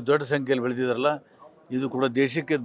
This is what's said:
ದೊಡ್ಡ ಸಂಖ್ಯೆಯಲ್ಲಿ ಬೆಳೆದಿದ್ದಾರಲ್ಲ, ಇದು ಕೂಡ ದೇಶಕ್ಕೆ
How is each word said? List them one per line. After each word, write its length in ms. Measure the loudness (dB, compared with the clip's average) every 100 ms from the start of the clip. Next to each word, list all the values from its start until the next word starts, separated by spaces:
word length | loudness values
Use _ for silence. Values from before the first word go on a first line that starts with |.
| 0
ದೊಡ್ಡ 140 | 0 2
ಸಂಖ್ಯೆಯಲ್ಲಿ 340 | -2 0 0 0
ಬೆಳೆದಿದ್ದಾರಲ್ಲ, 440 | -2 0 2 0 -2 -8 -20 -20 -20 -8 -4
ಇದು 100 | -4
ಕೂಡ 120 | 0 0 2
ದೇಶಕ್ಕೆ 360 | 2 0 -2 0